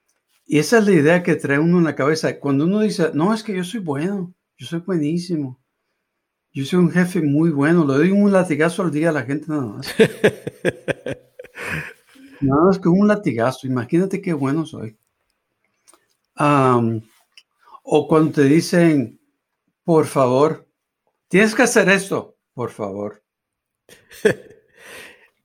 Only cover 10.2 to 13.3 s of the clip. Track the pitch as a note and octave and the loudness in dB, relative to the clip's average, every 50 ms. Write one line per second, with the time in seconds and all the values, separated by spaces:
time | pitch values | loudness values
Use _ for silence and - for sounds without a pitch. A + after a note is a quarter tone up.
10.2 | - - - - - - - - - F3 - - - - C3+ - - - - - | 0 0 0 -2 -8 -16 -14 -8 -6 -6 -6 -6 -6 -8 -8 -8 -10 -14 -14 -14
11.2 | - _ _ - - - _ - - - - D#2 - - - _ _ _ _ - | -16 _ _ -20 -20 -20 _ -14 -12 -10 -10 -10 -10 -12 -18 _ _ _ _ -20
12.2 | - - - - C#3 C3+ C3+ D3 D#3+ G3 F#3 F3 - F3 E3+ F#3+ G3+ G#3 G#3 G3+ | -20 -20 -8 -4 0 0 2 4 4 4 2 2 2 2 4 4 4 2 2 0
13.2 | G#3 D#3+ | 0 -2